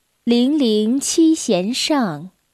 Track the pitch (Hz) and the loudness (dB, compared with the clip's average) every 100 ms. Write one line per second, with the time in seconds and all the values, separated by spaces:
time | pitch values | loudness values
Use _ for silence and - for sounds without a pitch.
0 | _ _ - 240 247 302 240 214 214 269 | _ _ 0 2 2 2 0 0 0 -2
1 | - - 320 320 - 180 190 262 - 294 | -2 2 2 2 0 -2 -2 -4 -2 -2
2 | 214 147 185 - _ | -2 -6 -12 -20 _